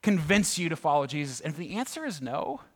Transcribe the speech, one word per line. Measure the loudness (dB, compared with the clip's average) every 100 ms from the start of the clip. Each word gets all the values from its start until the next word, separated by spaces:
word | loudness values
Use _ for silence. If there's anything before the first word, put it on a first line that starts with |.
convince | 4 2 4 4 4 0
you | -2
to | 0
follow | 4 4 2
Jesus? | -2 -4 -6
And | -8
if | -8
the | -6 -4
answer | -4 -4 -6
is | -6
no | -4 -4 -4 -6 -10